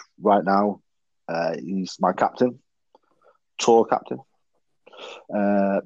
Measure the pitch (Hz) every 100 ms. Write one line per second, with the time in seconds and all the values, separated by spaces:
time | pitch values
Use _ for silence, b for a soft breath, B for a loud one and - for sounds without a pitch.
0 | B _ 98 101 85 98 104 - _ _
1 | _ _ - 82 82 82 80 95 90 -
2 | 92 92 107 - 127 123 _ _ _ _
3 | _ _ _ _ _ - - 117 110 123
4 | - 131 - _ _ _ _ _ - B
5 | B B B 104 101 101 98 98